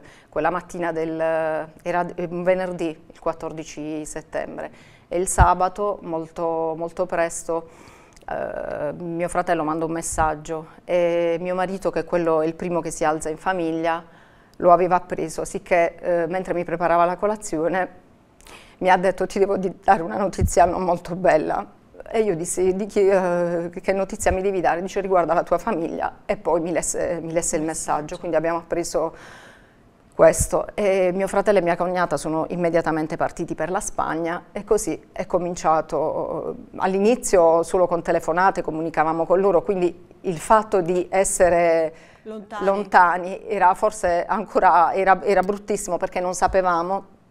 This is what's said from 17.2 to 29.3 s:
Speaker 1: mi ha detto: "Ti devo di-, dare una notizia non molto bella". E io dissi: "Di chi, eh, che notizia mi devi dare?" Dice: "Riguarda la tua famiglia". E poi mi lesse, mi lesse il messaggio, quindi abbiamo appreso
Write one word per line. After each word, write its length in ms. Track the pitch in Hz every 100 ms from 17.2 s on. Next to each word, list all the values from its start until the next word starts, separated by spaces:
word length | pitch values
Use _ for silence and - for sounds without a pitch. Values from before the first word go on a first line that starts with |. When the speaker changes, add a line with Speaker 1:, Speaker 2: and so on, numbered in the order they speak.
| 208 214 - 156 170 185 180 - - _ _ _ - - - -
Speaker 1:
mi 80 | 185
ha 80 | 185
detto: 300 | 190 175 185
"Ti 100 | 202
devo 200 | 190 196
di-, 180 | 185 -
dare 180 | - 196
una 160 | 170 214
notizia 480 | 196 - - 190 175
non 180 | 170
molto 320 | 180 175 - 180
bella". 500 | 180 156 165 160 202 - _ - -
E 120 | 226
io 140 | 214 160
dissi: 400 | 175 - 185 190
"Di 120 | 208
chi, 200 | 208 196
eh, 640 | 196 185 175 175 170 170
che 220 | 180 -
notizia 380 | 190 190 208 185
mi 100 | 190
devi 180 | 196 190
dare?" 220 | 156 165
Dice: 200 | 185 202
"Riguarda 340 | 190 185 160 170
la 80 |
tua 160 | - 170
famiglia". 580 | - 170 165 82 69 - -
E 100 | -
poi 260 | 160 170
mi 100 | 165
lesse, 480 | 156 - - 160 170
mi 100 | 165
lesse 260 | 165 165 165
il 40 |
messaggio, 560 | 156 160 - 147 151 175
quindi 200 | 175 156
abbiamo 200 | 165 170
appreso 580 | 170 170 160 165 160 - -